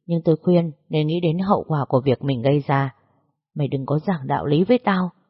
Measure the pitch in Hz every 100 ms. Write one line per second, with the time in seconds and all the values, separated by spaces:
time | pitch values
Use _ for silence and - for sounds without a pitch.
0 | 170 170 175 156 180 175 165 - - 156
1 | 151 170 170 175 190 190 - 151 127 127
2 | 131 120 139 127 127 147 147 139 135 -
3 | _ _ _ _ _ 151 131 139 131 151
4 | 202 160 135 139 127 151 190 247 214 185
5 | 180 _